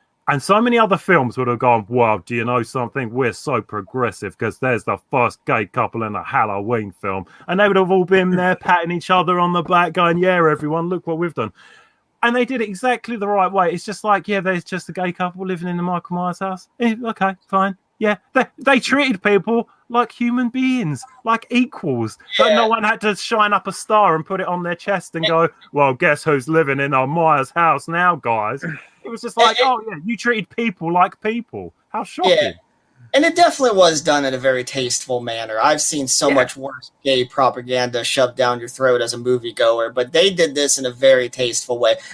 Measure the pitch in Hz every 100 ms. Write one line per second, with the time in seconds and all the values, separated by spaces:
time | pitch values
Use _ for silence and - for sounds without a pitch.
0 | _ _ - 143 - 202 240 233 220 190
1 | - 175 123 131 123 117 127 117 95 123
2 | 117 104 - 120 117 123 113 135 117 139
3 | 117 120 123 95 - 123 - 104 98 127
4 | 117 - 101 - 113 - 131 113 - 101
5 | _ 135 120 - - 120 104 127 107 117
6 | 110 101 82 135 110 101 101 120 101 -
7 | 101 95 87 - - 185 208 190 180 190
8 | 175 190 185 180 180 180 - 175 170 175
9 | - 185 170 180 175 175 165 175 175 175
10 | 170 170 185 180 160 151 151 160 170 180
11 | - 160 170 135 107 - - - _ _
12 | _ _ 240 247 240 262 214 185 254 233
13 | - 233 202 202 190 196 175 170 - 196
14 | 214 196 - 202 185 180 - 180 - 180
15 | 180 175 180 180 190 180 180 175 180 175
16 | - 175 180 175 190 185 - _ 233 220
17 | 240 - 190 190 _ 190 196 185 _ _
18 | 214 208 _ 262 - - 254 269 - 277
19 | 269 196 208 202 190 233 - _ _ 240
20 | 233 - 240 240 240 262 262 254 170 135
21 | - - 226 220 - 247 247 - 165 123
22 | 110 - - - 220 214 226 226 214 226
23 | 208 196 - 226 208 202 - - - 214
24 | 196 160 - 190 175 180 170 175 - 190
25 | - 165 160 165 165 - - 143 139 127
26 | 139 147 160 143 127 160 143 135 139 135
27 | 131 165 160 147 135 170 165 139 - 170
28 | 180 160 120 113 104 135 170 147 - _
29 | - 226 240 - 233 220 262 240 220 165
30 | 180 226 247 220 175 - 233 - 165 180
31 | 190 - 214 226 - 104 90 _ _ 214
32 | 208 - 370 175 147 80 _ _ _ _
33 | - 269 330 339 349 - 254 196 175 156
34 | 156 147 135 127 131 127 123 139 123 -
35 | - 123 117 113 113 110 135 151 - 151
36 | 135 - 143 139 127 135 135 131 - _
37 | 139 131 123 - 127 127 123 127 123 127
38 | 135 139 123 120 123 123 120 - 131 123
39 | 117 120 123 123 117 110 113 117 117 127
40 | 123 160 196 175 156 139 139 - 127 123
41 | 135 127 123 131 123 113 - 120 113 110
42 | -